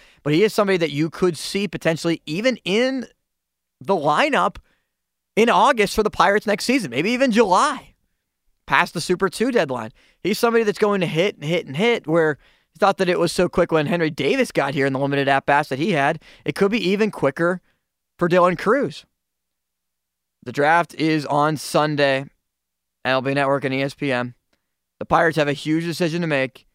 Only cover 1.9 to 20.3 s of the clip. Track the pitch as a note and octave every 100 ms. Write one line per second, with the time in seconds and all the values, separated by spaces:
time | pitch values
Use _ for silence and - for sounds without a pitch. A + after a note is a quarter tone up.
1.9 | E3 E3+ E3 - D#3+ B3+ A#3+ - G#3 C4
2.9 | C4 F3+ _ _ _ _ _ _ - B2+
3.9 | F#3+ D3 D3+ D4 A3+ F#3+ - - _ _
4.9 | _ _ _ _ - A#3 F3+ A#3 A#3+ G3+
5.9 | - G#3 - F3 G3+ G#3+ G3+ - C4 E3
6.9 | A#2 F#3 B3 C4+ G#3+ A3 F#3+ C#4 C4+ -
7.9 | _ _ _ _ _ _ _ - C#3+ F3
8.9 | F3 - F#3 F#3+ - A#3 A#3 D#3 B2 A2
9.9 | - _ _ E3+ G#3+ A#3 A3+ G#3+ - G#3
10.9 | G3+ E3 D3+ G3 - D3 F3 C3 C3+ A#3
11.9 | A#3 - E3 D#3+ C#3+ _ _ _ - G3+
12.9 | F#3+ F3+ E3+ E3+ - F3+ - F3 D#3+ D3
13.9 | F3 D#3 C3+ C#3 C4+ B3 E3 C#3 C#3 C#3
14.9 | C3+ C#3 C#3 C#3 C#3 - C#3+ D3+ C3 F#3+
15.9 | D#3+ C#3 D#3+ - - - - G3 A3+ F3
16.9 | G3+ G#3+ - C#3 - E3+ F3+ _ _ _
17.9 | _ _ - F3 F3+ F3 F3 F#3+ C4+ G3+
18.9 | - - _ _ _ _ _ _ _ _
19.9 | _ _ _ _